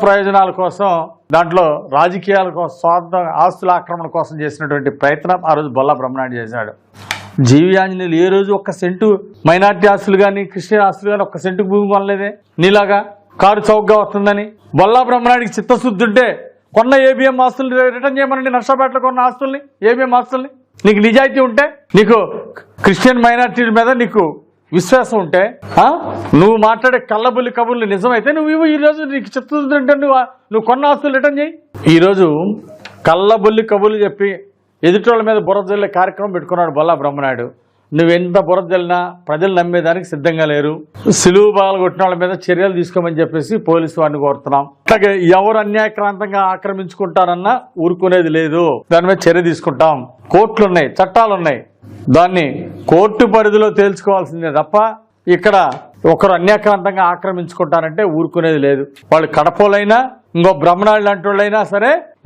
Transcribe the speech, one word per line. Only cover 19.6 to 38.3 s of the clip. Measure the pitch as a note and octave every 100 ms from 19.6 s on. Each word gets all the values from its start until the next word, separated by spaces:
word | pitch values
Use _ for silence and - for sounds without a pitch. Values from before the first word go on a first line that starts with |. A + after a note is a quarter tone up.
| - -
ఏబిఎం | G#3+ B3 C4
ఆస్తుల్ని. | B3 A#3+ C4 C4+ _ _ _
నీకు | G3+ G#3
నిజాయితీ | A3+ A#3 C4+ C4+
ఉంటే, | B3+ A3 D4 - _
నీకు | F#3+ G#3+ A3+ E3+ - - - - -
క్రిస్టియన్ | G3+ F#3 B3+ A#3+
మైనారిటీల | A#3 A#3+ A#3+ G3+ A#3
మీద | A3 A#3
నీకు | B3 A#3 G#3+ D#3+ - _ _ -
విశ్వాసం | E3+ F3+ B3+ A#3 A3
ఉంటే, | E3 F3+ G#3+ - - -
ఆ? | A#3 E4+ - - -
నువ్వు | C#3+ G3+ A3+
మాట్లాడే | G#3+ A3+ B3+ B3
కల్లబుల్లి | B3 G#3+ B3 A#3+ A#3+
కబుర్లు | A#3+ A#3 B3
నిజమైతే | G#3 G3 A#3+ A#3 C4+
నువ్వు | D#4 D4+
ఇవ్వు. | D#4+ D#4+
ఈరోజు | D4+ D4+ D4+
నీకు | D4 C4+
చిత్తశుద్ధి | G3 C4 B3+ D4+ C4+ D4
ఉంటే | B3+
నువ్వు | C#4 C#4 C4
ఆ-, | B3 _ -
నువ్వు | A3 A3
కొన్న | B3+ C#4+
ఆస్తులు | C#4+ C#4+
రిటర్న్ | C4 D4 C#4
చేయి. | D#4 E4 _ - D#3+ E3
ఈరోజు | F#3 F#3+ E3+ D3+ F#3+ A3 - - - - D#3+
కల్లబుల్లి | E3+ G3+ A3+ G#3 A3
కబుర్లు | A3 G3+ G#3 G#3+
చెప్పి | G3+ G3+ G3+ E3+ - _ _ -
ఎదుటోళ్ళ | E3 F#3 A3+ A3+
మీద | A3 G#3+
బురద | E3+ G3+
జల్లే | F#3+ G3+ G3+
కార్యక్రమం | F3+ F#3+ F#3+ G3+
పెట్టుకున్నాడు | F3 C#3+ F3 E3
బొల్లా | C#3+ E3
బ్రహ్మనాయుడు. | D3+ C#3+ C#3+ C3+ A#2+ B2+ - _ _ -
నువ్వెంత | D3+ E3+ F3 F3+